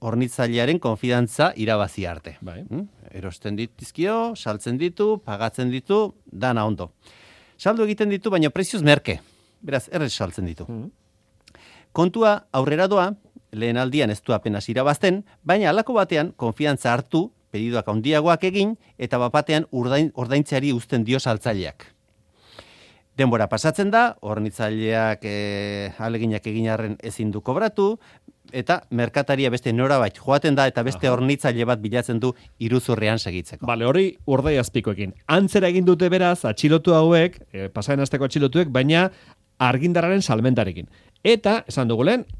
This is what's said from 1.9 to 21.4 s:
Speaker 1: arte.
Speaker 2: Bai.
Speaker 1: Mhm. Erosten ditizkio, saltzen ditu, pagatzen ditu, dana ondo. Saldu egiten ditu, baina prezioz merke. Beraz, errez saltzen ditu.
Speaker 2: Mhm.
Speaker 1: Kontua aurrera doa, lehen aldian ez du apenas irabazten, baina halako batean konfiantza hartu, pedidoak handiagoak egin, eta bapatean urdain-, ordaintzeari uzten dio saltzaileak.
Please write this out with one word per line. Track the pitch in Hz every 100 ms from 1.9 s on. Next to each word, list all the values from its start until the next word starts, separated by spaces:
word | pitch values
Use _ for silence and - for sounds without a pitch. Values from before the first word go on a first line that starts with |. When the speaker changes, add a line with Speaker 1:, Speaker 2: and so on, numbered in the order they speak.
| - 87
Speaker 1:
arte. | 85 82 -
Speaker 2:
Bai. | 92 87
Speaker 1:
Mhm. | 113 139 202 _ -
Erosten | 92 92 - 104 104
ditizkio, | 113 - - - 185 226 233 220
saltzen | 113 104 117 127
ditu, | 175 170 214 208
pagatzen | - 101 113 - 123
ditu, | 127 - 208 208 - -
dana | 98 127 117 107
ondo. | 90 85 _ - - - - _ -
Saldu | 196 226
egiten | 214 214 208
ditu, | 196 220
baina | 185 147
prezioz | 190 180 208
merke. | 147 143 - 76 - _ _ _
Beraz, | 165 131 -
errez | 170 135
saltzen | - - - 87
ditu. | 80 82
Speaker 2:
Mhm. | 113 165 - _ _ _ _ _ - - - _
Speaker 1:
Kontua | - 185 233 220 208 -
aurrera | 131 131 156 190
doa, | 202 185 208 _ - _
lehen | 107 117 120
aldian | 131 147 113
ez | 104
du | -
apenas | 107 110 101 -
irabazten, | 120 139 143 196 190 - _
baina | 165 202 170
halako | 202 220
batean | 233 190 156 156 -
konfiantza | 117 - 147 135 123
hartu, | 120 - 165 214 - _
pedidoak | 104 117 117 104
handiagoak | 107 135 151 165 160
egin, | 185 196 202 226 _ -
eta | 120 123
bapatean | 123 151 147 156 -
urdain-, | 127 123 143 156
ordaintzeari | - 120 143 147 135 143
uzten | 120 - 123
dio | 110 131
saltzaileak. | 127 110